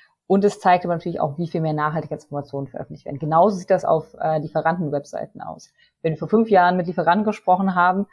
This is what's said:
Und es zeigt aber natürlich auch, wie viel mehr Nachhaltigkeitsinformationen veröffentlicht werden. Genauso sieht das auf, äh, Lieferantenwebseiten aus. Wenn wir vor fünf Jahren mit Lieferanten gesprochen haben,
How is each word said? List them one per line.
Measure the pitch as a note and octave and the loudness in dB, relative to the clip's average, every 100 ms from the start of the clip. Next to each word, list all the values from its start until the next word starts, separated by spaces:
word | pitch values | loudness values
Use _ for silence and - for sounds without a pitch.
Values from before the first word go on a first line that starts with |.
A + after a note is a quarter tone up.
| _ _ - | _ _ 0
Und | G3 | 2
es | G3+ - | 2 2
zeigt | F#3+ F3+ | 2 2
aber | F3+ | 2
natürlich | E3+ F3 E3+ | -4 -4 -4
auch, | D#3 C#3+ | -4 -4
wie | E3+ | -6
viel | F3 | -4
mehr | D#3+ | -2
Nachhaltigkeitsinformationen | D3+ D3+ D#3+ D3+ D3+ - C#3+ C#3+ C#3 C#3 | -2 -2 -4 -6 -10 -10 -12 -8 -8 -8
veröffentlicht | - - - | -10 -14 -14
werden. | - C#3+ | -12 -8
Genauso | D3+ D#3+ G3 G3 | 0 4 4 2
sieht | F3+ | 0
das | F#3 | 0
auf, | - D#3+ D#3 - | 2 -2 -2 -6
äh, | D#3+ D#3 | -2 -2
Lieferantenwebseiten | D#3 D#3+ D#3 F3 D#3 C#3+ - - - - | -2 -2 -2 -2 -2 -6 -6 -10 -10 -12
aus. | - - - _ _ _ | -16 -16 -20 _ _ _
Wenn | E3 | -6
wir | D#3 | -4
vor | D#3+ | 0
fünf | G#3+ A3+ | 2 4
Jahren | G3 F3 F3+ | 4 4 2
mit | F3 | -2
Lieferanten | F3+ D#3+ F#3 | -2 2 2
gesprochen | G#3+ G#3 - F#3 F#3+ F3+ | 0 -2 0 2 2 2
haben, | F3+ F#3 G3+ | 2 2 -4